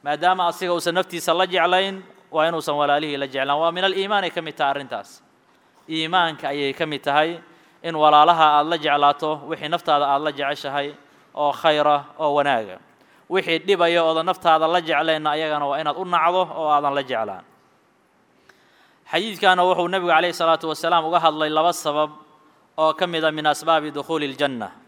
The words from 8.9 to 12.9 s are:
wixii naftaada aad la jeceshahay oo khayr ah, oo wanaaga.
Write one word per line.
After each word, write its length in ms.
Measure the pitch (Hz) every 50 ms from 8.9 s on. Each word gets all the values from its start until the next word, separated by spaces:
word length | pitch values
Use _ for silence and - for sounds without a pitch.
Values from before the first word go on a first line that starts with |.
| 143 147 143 143 147 - 160 156 156 143 143 139
wixii 200 | 160 - - 151
naftaada 380 | 170 170 - - 151 147 143 139
aad 140 | 139 139
la 100 | 151 156
jeceshahay 600 | 143 135 143 139 143 143 - 143 135 143 139 143 147 - _ _ _ _ _ _ _
oo 180 | - 147 147
khayr 340 | 135 - - 165 151 151 147
ah, 180 | 147 147 143 139 - - -
oo 140 | 160 147 143
wanaaga. 440 | 147 143 143 135 117 110 98 92 92 _ _